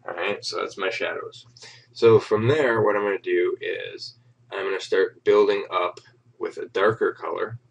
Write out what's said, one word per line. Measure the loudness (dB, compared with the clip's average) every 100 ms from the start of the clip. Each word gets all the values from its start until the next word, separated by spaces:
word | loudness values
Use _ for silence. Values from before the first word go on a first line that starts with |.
| -12
All |
right, | -8 -6 -6 -8
so | -6
that's | -8 -6
my | -6
shadows. | -4 -6 -6 -12 -16 -20 -20 -20 -20 _
So | 2 6 6
from | 4 0 2
there, | 2 2 2
what | 2 2
I'm |
gonna | 0 -2
do | 0 0 0 -2
is | -6 -8 -8 -12 -16 _ _ _ _
I'm | -8
gonna | -4 -6
start | -2 0 0 0
building | 4 6 6 2 -2
up | -2 -2 -6 -20 _ _ _
with | -10 -8
a | -6
darker | 2 2 2 -2
color. | -2 -8 -6 -6 -8 _